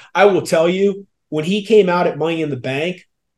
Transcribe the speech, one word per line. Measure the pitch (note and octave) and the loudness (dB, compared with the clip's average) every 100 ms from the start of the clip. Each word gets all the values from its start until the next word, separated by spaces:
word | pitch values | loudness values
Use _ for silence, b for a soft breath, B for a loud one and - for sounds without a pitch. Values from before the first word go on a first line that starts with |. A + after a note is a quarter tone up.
| B F3+ | B 2
I | G3+ | 2
will | F3 | 2
tell | - E3 F3 | 0 0 0
you, | F#3+ G3+ G3 G3 _ - | 2 0 -2 -12 _ -8
when | D#3 | -6
he | D#3+ G#3 G3+ | -2 -4 2
came | G#3+ F3+ | 4 4
out | F3 E3+ | 2 0
at | C#3+ | -2
Money | D#3+ E3 | -4 -4
in | D3+ | -6
the | B2+ | -6
Bank, | C3 C3+ F3 F3+ _ _ _ | -6 -4 -6 -8 _ _ _